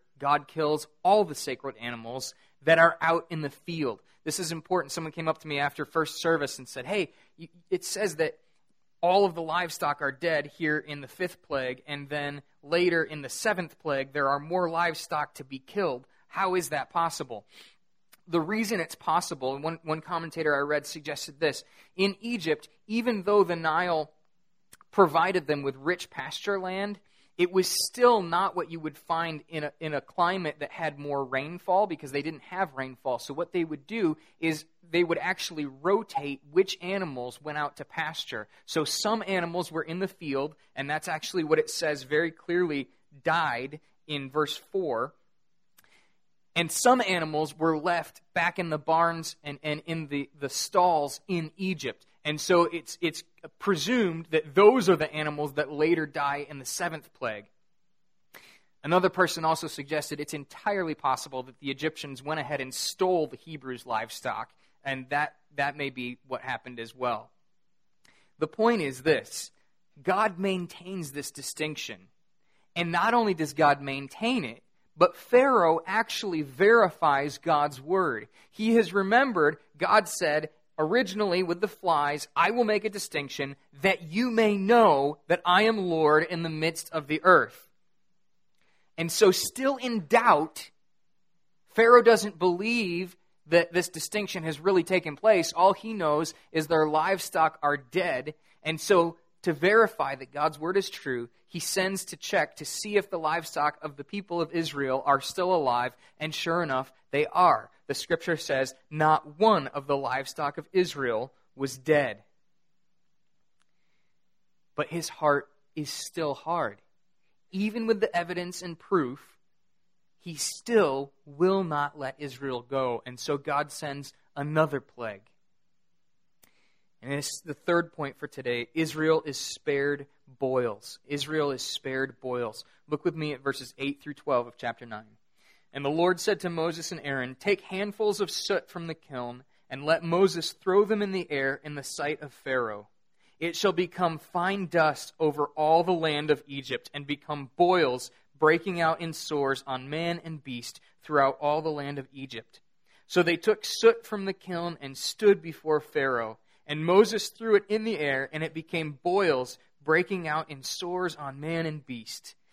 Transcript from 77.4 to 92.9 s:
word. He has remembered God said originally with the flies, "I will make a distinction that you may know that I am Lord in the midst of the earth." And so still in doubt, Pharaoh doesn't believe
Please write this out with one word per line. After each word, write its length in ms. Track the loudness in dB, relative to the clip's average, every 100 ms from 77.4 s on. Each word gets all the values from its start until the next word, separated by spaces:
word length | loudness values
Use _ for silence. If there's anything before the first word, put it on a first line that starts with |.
| 0 2 0 -4
word. 460 | -2 0 0 -2 -8 _ _
He 260 | -2 4 4
has 180 | 4
remembered 640 | 0 4 4 4 4 2 2 _ -4
God 320 | 4 4 4
said 400 | -2 0 0 -2 _ _ -4
originally 680 | 0 2 0 -2 0 0
with 160 | 0 -2
the 80 | -4
flies, 580 | -2 0 2 0 -4 -4
"I 160 | 0 2
will 140 | 2
make 200 | 2 0
a 60 | -2
distinction 640 | -6 -6 -6 -6 -6 -8 -10 _ -2
that 220 | 0 0
you 280 | -2 -2 0
may 260 | 2 2 2
know 640 | 4 8 8 6 2 -4 -2
that 120 | 0 4
I 160 | 4
am 160 | 4 2
Lord 460 | 0 2 6 6
in 180 | 4 -2
the 80 | -4
midst 420 | -2 -2 -2 -6
of 140 | -6 -4
the 160 | 2
earth." 480 | 6 6 6 -6 -20 _ _ _ _ _ _ _ _ _ _ _ _ -8
And 120 | -6
so 200 | 6 6
still 460 | 6 -2 -2 -2 -2
in 320 | -2 -4 2
doubt, 600 | 4 6 4 2 -8 -18 _ _ _ _ _ _ _ _ _ _
Pharaoh 320 | 4 10 10
doesn't 380 | 10 6 2 0
believe 760 | 0 0 -2 -2 -2